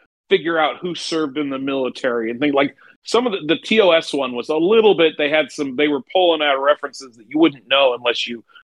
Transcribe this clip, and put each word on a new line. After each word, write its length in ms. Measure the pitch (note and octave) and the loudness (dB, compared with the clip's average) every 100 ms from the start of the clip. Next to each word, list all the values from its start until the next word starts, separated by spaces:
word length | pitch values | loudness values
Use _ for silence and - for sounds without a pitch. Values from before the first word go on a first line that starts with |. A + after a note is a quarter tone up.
| _ _ - | _ _ -2
figure 280 | F#3+ D#3 E3 | -2 0 0
out 200 | D3 B2 | 0 -2
who 160 | F3+ | -8
served 420 | D#3+ - D#3+ D3+ C3 | -8 -6 -4 -4 -4
in 140 | C#3+ | -6
the 80 | C3+ | -4
military 720 | C3+ C3+ B2+ - C3 A#2+ A2+ | -4 -2 -4 -4 -4 -2 -4
and 80 | A#2+ | -2
things 140 | D3 | 0
like 220 | C#3 C#3+ - _ _ | 2 0 -4 _ _
some 220 | - A3+ B3 | -2 0 0
of 60 | |
the, 80 | F#3+ D3+ | -4 -2
the 120 | D#3+ | -4
T 220 | - A3 | 0 2
O 100 | F#3+ | 4
S 220 | E3 - | 4 2
one 200 | C#3+ B2+ | -4 -4
was 140 | A#2+ A#2 | -6 -4
a 80 | D#3 | -2
little 380 | F3 A3+ A3 | 2 4 4
bit, 200 | E3 D#3+ - | 4 2 0
they 100 | D3 | 0
had 220 | D#3 C#3 | 0 -2
some, 260 | - C#3 B2+ | -4 -8 -2
they 120 | D3 | -2
were 140 | C#3+ - | -2 -2
pulling 300 | F#3 F3+ D#3+ | 0 2 2
out 160 | D3 C3+ | 0 0
references 540 | C#3 D3 C#3 A#2+ C3 A#2 | 0 -2 -4 -14 -20 _
that 100 | G#2 | -8
you 100 | D3 | 2
wouldn't 300 | E3 C#3 A2+ | 2 0 -2
know 240 | C#3 C3+ | 2 2
unless 320 | A#2+ A#2+ A#2 - | 2 -2 -2 -6
you 180 | A#2 _ - | -10 _ -20